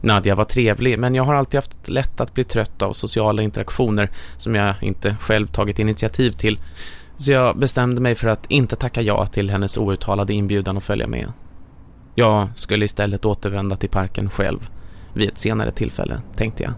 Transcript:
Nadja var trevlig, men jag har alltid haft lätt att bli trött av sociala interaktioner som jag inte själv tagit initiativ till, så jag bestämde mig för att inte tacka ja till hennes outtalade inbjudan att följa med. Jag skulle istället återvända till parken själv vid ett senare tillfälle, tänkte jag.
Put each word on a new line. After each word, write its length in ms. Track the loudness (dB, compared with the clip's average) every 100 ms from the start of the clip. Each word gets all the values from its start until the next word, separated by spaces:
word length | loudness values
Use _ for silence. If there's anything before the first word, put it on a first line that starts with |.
Nadja 340 | 4 4 4
var 100 | 2
trevlig, 540 | 2 4 4 4 2 2
men 160 | 2
jag 100 | 2
har 100 | 2
alltid 240 | 2 2 0
haft 300 | -2 -10 -4
lätt 320 | 0 0 0
att 140 | -2
bli 100 | -2
trött 380 | 0 0 0 -2
av 100 | -2
sociala 500 | -2 -2 0 2 2
interaktioner 680 | 0 -2 -6 0 2 2 0 -2 -10 -8
som 180 | -2
jag 200 | 2 2 0
inte 360 | -2 0 -2 -2
själv 260 | 2 2 2
tagit 320 | 0 0 2
initiativ 520 | 0 0 -2 2 0
till, 300 | 2 0 0 -4 -10 -12 -12 -16 -6
så 160 | 2
jag 260 | 4 4 4
bestämde 420 | 2 2 2 2
mig 140 | 0
för 140 | 2 2
att 180 | 0 2
inte 280 | 2 2 0
tacka 260 | -2 0
ja 240 | 0 2 0
till 240 | 0 0
hennes 280 | 0 0 0
outtalade 540 | -2 -2 0 0 0
inbjudan 440 | 0 0 0 0 -4
att 80 |
följa 220 | -2 -2 -2
med. 260 | -4 -6 -10 -16 -18 -20 -20 -20 -20 -8
Jag 340 | 2 4 4 2
skulle 300 | -4 -2 0
istället 400 | 0 0 -2 0
återvända 520 | 0 0 -2 -2 -4 -2
till 140 | 0
parken 400 | 0 0 -2 -4
själv 400 | 0 -2 -2 -8 -12 -14 -16 -10
vid 140 | 0 0
ett 100 | 0
senare 320 | -2 0 -2
tillfälle, 500 | -2 -4 -2 -4 -4 -8 -4
tänkte 260 | -4 -2
jag. 100 | -6